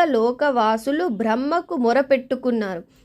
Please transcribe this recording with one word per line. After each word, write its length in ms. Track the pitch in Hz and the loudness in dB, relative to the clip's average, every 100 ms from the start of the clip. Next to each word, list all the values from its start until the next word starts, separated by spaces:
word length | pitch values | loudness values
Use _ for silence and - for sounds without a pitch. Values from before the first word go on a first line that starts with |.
లోకవాసులు 1000 | 330 233 233 247 294 247 220 220 277 302 359 | 2 2 0 0 0 2 0 0 -2 -2 -2
బ్రహ్మకు 720 | 202 220 240 285 339 339 330 | -2 -2 -2 0 -2 -2 -2
మొరపెట్టుకున్నారు. 1040 | 233 254 269 262 262 254 254 233 196 175 - _ | 2 2 2 0 0 -4 -2 -2 -4 -6 -12 _